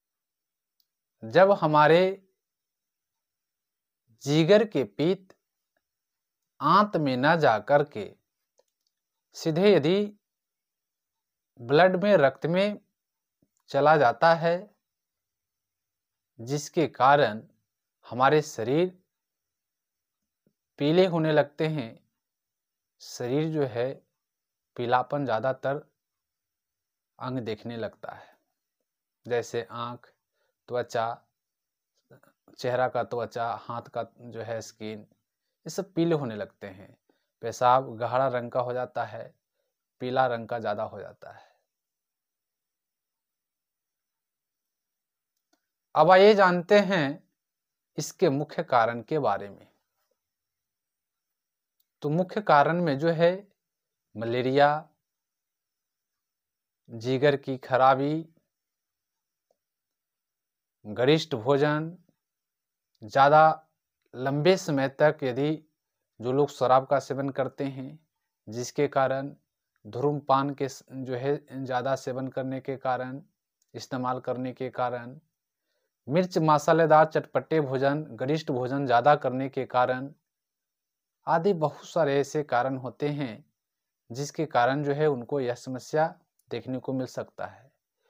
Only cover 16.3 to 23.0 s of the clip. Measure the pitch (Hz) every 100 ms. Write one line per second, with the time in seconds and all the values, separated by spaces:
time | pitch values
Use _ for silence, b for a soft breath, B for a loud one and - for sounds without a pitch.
16.3 | - 117 147 - - 147 - 127 143 127
17.3 | 107 - _ _ _ _ _ - - 135
18.3 | 151 151 - 110 147 185 180 _ _ _
19.3 | _ _ _ _ _ _ _ _ _ _
20.3 | _ _ _ _ - 143 170 190 165 156
21.3 | 151 143 - 156 151 113 - _ _ _
22.3 | _ _ _ _ _ _ _